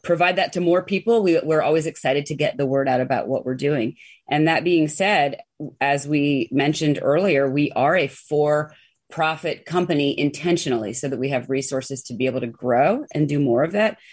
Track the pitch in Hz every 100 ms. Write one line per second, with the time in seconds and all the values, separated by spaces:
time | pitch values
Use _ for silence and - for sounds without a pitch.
0 | - 170 175 185 180 180 175 175 180 190
1 | 226 233 190 160 151 156 143 160 156 -
2 | 135 143 147 143 147 131 139 139 135 127
3 | 127 123 - 131 127 127 143 147 113 -
4 | - - - 147 160 165 170 170 151 -
5 | 190 196 143 - - - 147 - 139 143
6 | 143 147 143 139 - 139 143 151 151 139
7 | 131 151 196 139 139 143 147 - 139 180
8 | 139 - - 151 147 151 151 - _ _
9 | _ - 156 160 170 - - 175 180 147
10 | 143 - 147 143 175 175 143 117 104 123
11 | 143 127 135 131 123 135 131 135 127 135
12 | - 113 131 123 120 113 123 123 151 247
13 | - 147 147 147 139 117 165 202 214 -
14 | -